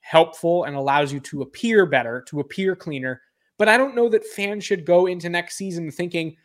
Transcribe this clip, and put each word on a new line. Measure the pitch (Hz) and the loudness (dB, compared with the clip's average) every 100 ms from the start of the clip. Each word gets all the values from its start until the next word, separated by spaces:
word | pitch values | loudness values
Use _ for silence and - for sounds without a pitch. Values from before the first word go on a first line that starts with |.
helpful | - 165 165 - 170 175 143 | 2 4 4 2 -2 0 -2
and | 139 | -4
allows | 139 143 143 | 0 0 0
you | 139 | -4
to | - 143 | -10 -10
appear | 131 - 233 220 170 | -10 -6 2 4 4
better, | 139 117 123 | 4 0 -6
to | - 147 | -8 -8
appear | 143 - 190 180 | -8 -4 -4 -4
cleaner, | - 139 131 127 _ _ _ - | -6 -8 -8 -10 _ _ _ 0
but | 214 | 4
I | 233 | 4
don't | 277 240 | 2 0
know | 233 | 2
that | 214 - | 2 -2
fans | - 202 208 | -8 -6 -6
should | 180 196 156 | -4 -4 2
go | 175 185 | 4 4
into | 180 170 | 0 -4
next | 175 175 - | -6 -6 -8
season | 196 170 160 | -8 -8 -8
thinking, | 143 175 170 160 - | -8 -6 -6 -6 -10